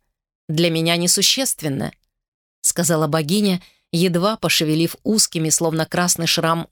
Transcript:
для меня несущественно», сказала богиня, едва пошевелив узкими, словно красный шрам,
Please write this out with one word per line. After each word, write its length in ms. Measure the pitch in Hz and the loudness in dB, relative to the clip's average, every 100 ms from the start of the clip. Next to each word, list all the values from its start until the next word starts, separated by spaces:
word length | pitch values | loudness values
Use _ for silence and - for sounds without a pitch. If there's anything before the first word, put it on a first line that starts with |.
| _ _ _ _ - | _ _ _ _ -6
для 220 | 156 175 | 0 0
меня 260 | 165 165 170 | 0 0 0
несущественно», 960 | 180 196 190 269 262 - 151 135 - - _ _ _ _ _ _ | 0 2 0 0 -4 -4 -6 -4 -6 -10 _ _ _ _ _ _
сказала 440 | - - 170 156 156 | -4 0 0 2 2
богиня, 560 | 160 147 208 202 180 - _ _ | 0 0 0 2 0 -6 _ _
едва 440 | 170 185 170 202 226 | 0 2 2 0 0
пошевелив 600 | 165 - 156 156 165 - | 0 0 2 2 0 -2
узкими, 460 | - 214 - 165 160 | -2 0 0 -2 -2
словно 360 | - 165 160 156 | 0 0 -2 -2
красный 400 | 180 175 - 165 | -2 -2 0 -2
шрам, 420 | 170 165 165 - | 0 0 0 -4